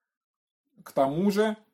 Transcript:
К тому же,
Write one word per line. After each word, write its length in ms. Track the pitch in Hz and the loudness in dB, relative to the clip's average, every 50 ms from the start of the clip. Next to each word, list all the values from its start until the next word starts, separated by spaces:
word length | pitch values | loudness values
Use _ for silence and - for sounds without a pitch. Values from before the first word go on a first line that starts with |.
| _ _ _ _ _ _ _ _ _ _ _ _ _ _ _ - - | _ _ _ _ _ _ _ _ _ _ _ _ _ _ _ -20 -18
К 100 | - - | -6 0
тому 380 | 143 135 135 143 160 196 202 | 0 0 0 2 0 0 0
же, 260 | 190 202 214 220 214 - _ _ | 2 2 0 0 -2 -6 _ _